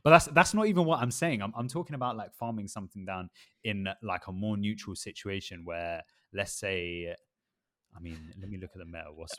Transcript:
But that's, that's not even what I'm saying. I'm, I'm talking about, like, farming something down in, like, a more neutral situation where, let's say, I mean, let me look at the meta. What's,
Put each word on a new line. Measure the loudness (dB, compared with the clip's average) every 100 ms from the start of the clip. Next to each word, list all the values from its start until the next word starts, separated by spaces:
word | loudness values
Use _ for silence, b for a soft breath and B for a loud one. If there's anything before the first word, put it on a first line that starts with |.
But | 10
that's, | 10 10
that's | 6 6
not | 6 4
even | 4 4
what | 4
I'm | 2
saying. | 2 0 0
I'm, | -2 -4
I'm | -4
talking | -4 -4 -2
about, | -2 -2
like, | -8
farming | -6 -4 -4 -6
something | -8 -10 -10 -6
down | -6 -6 b b b
in, | -4 -2 -2 -4
like, | -4 -4 -4
a |
more | -4 0 0
neutral | 0 -2 -6 -8
situation | -10 -10 -6 -6 -6 -12 -8
where, | -6 -4 -6 -8 _ _
let's | -4 -4
say, | -4 -2 -2 -2 -4 -6 -10 _ _ _ _ _ _ _ -14
I |
mean, | -12 -10 -12 -14
let | -10
me | -10
look | -10
at | -14
the | -14
meta. | -12 -12
What's, | -12 -12